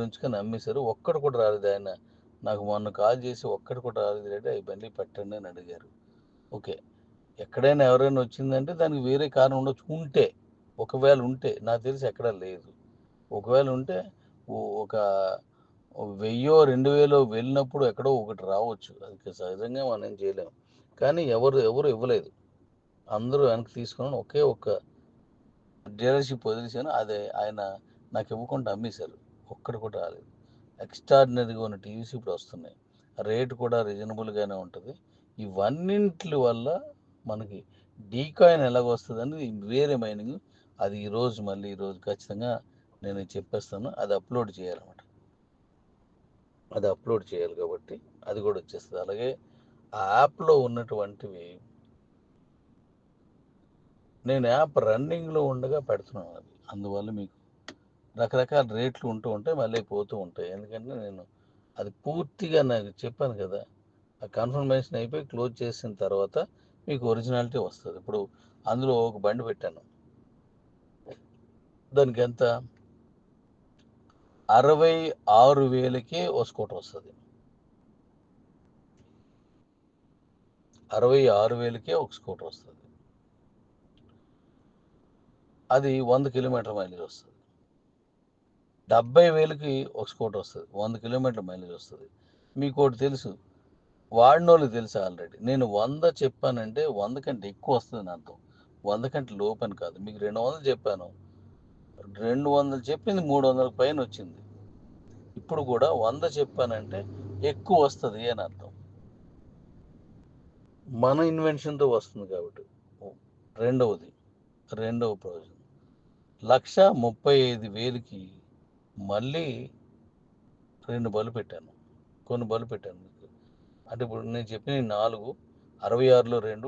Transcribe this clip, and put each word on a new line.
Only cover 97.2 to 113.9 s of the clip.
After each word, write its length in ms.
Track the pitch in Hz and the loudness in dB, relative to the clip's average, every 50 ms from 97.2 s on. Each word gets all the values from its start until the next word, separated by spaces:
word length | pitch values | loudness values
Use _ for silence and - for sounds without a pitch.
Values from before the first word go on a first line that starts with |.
| - 147 131 104 95 | -6 -8 -8 -8 -10
ఎక్కువ 280 | 101 95 - - 147 135 | -12 -14 -10 -2 0 0
వస్తదని 360 | 117 - - 123 110 95 90 87 | 0 -2 -4 -10 -12 -10 -10 -12
అర్థం, 220 | 80 - - - - _ _ _ _ _ _ _ _ - | -14 -16 -20 -20 -20 _ _ _ _ _ _ _ _ -4
వంద 200 | 101 104 113 123 | -4 -2 -2 -4
కంటే 280 | 131 - 147 131 117 104 | -4 -6 -6 -8 -8 -6
లోపు 280 | 98 101 107 110 - 120 | -4 -4 -4 -2 -4 -6
అని 100 | 104 95 | -8 -8
కాదు. 220 | - 90 85 87 90 | -10 -12 -12 -12 -12
మీకు 200 | 101 107 107 101 104 | -14 -14 -10 -6 -6
రెండు 140 | 104 107 113 | -4 -2 -2
వందలు 260 | 117 131 156 156 139 135 | -2 -2 -4 -2 -2 -2
చెప్పాను, 380 | 123 120 - 107 98 92 87 87 - - - - - - - - - - - - - - - - - - - 98 98 101 113 | -2 0 -2 -4 -4 -4 -8 -14 -18 -20 -20 -20 -20 -20 -20 -20 -20 -20 -20 -20 -20 -20 -20 -20 -20 -20 -20 -18 -12 -6 -2
రెండు 260 | 117 123 139 147 147 | -2 0 0 2 4
వందలు 340 | 143 143 139 139 135 131 113 135 | 4 4 4 2 -2 -4 -4 -4
చెప్పింది 320 | 156 - - 220 196 185 165 147 | -6 -4 -2 -2 -2 0 0 2
మూడు 140 | 139 143 135 | 2 4 6
వందల 220 | 131 127 131 127 123 104 101 | 6 4 4 2 0 2 2
పైన 180 | 127 143 156 143 | 2 2 2 0
వచ్చింది. 400 | 123 107 - - 98 85 80 - - - - - - - - - - - - - - - - - - - - | -4 -6 -8 -12 -16 -16 -18 -20 -20 -20 -20 -20 -20 -20 -20 -20 -20 -20 -20 -20 -20 -20 -20 -20 -20 -18 -18
ఇప్పుడు 240 | - - - 160 151 | -18 -8 -6 -4 -4
కూడా 280 | 139 127 123 113 135 160 160 120 110 | 0 0 2 4 4 4 4 2 0
వంద 180 | 113 131 147 170 165 139 | 0 0 0 -4 -4 -2
చెప్పానంటే 640 | 147 139 135 - - 127 117 113 107 107 - 92 98 202 - - - - - - - - | -2 -2 -2 0 -2 -2 -2 -2 -6 -8 -8 -10 -10 -10 -10 -12 -14 -14 -12 -8 -4 -4
ఎక్కువ 300 | 147 143 - - - 185 160 143 | -4 -4 -4 0 2 4 6 6
వస్తది 380 | 139 - - - 117 104 110 117 120 | 4 2 -2 -6 -8 -6 -6 -6 -6
అని 120 | 113 107 | -4 -4
అర్థం. 300 | 90 82 - - 95 92 - - - - - - - - - - - - - - - - - - - - - - - - - - - - - - - - - - _ - _ _ - _ _ _ _ | -8 -10 -10 -16 -20 -20 -20 -20 -20 -20 -20 -20 -20 -20 -20 -20 -20 -20 -20 -20 -20 -20 -20 -20 -20 -20 -20 -20 -20 -20 -20 -20 -20 -20 -20 -20 -20 -20 -20 -20 _ -20 _ _ -20 _ _ _ _
మన 320 | 170 123 113 123 127 139 156 165 165 160 | -10 -2 2 2 4 4 4 2 2 0
ఇన్వెన్షన్‌తో 540 | 160 156 156 151 139 - 151 147 139 143 131 | 0 0 0 -2 -2 -6 -8 0 2 2 4
వస్తుంది 380 | 117 107 - - - 101 101 | 4 2 0 -2 -10 -16 -12
కాబట్టి. 360 | 92 95 87 87 85 - - - - _ _ _ _ - _ 104 95 - - _ _ _ _ _ _ _ | -10 -8 -8 -8 -10 -14 -18 -20 -20 _ _ _ _ -20 _ -20 -20 -20 -20 _ _ _ _ _ _ _
రెండవది, 540 | 110 117 123 131 127 123 110 | -2 -2 0 2 2 2 2